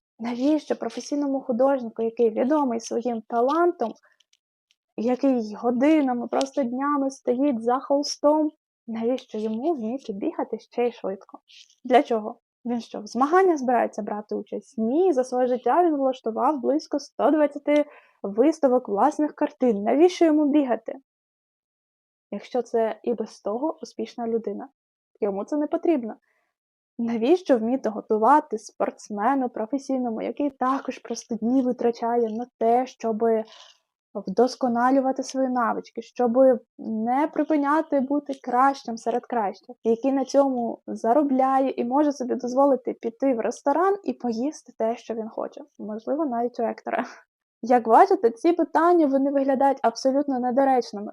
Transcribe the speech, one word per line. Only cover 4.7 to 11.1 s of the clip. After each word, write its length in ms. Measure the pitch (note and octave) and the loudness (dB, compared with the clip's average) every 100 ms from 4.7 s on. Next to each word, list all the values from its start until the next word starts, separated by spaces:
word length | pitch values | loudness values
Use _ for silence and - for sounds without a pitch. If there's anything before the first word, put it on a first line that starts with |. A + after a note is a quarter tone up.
| _ _ - | _ _ -4
який 560 | A3+ B3 C#4 B3 G#3+ | -2 2 2 0 -2
годинами, 760 | G3+ A#3+ B3+ C#4+ D#4 C4 A#3+ A#3 | -4 -2 2 4 4 2 -2 -4
просто 340 | B3+ C4+ - | -2 -2 -2
днями 480 | A#3+ B3 C#4+ D4 C4+ | -4 -2 -2 0 -2
стоїть 520 | C4+ - B3 D4 A3+ | -4 -4 0 0 0
за 160 | A3+ B3+ | -2 -2
холстом, 720 | C4 C#4+ C#4 - D4 D#4 D4+ - _ _ - | 0 -2 -2 0 2 2 0 -4 _ _ -10
навіщо 520 | A3+ A3+ B3+ - G#3+ | -4 -2 -2 -4 -8
йому 360 | A3 A3 D4 | -6 -4 -2
вміти 380 | D4 A3 C4+ - | -4 -4 -6 -8
бігати 460 | G3 D#4 - B3 G#3+ | -6 -6 -6 -6 -8
ще 300 | - - A#3+ | -8 -4 -4
й 40 | |
швидко? 460 | A#3 F#3+ | -4 -8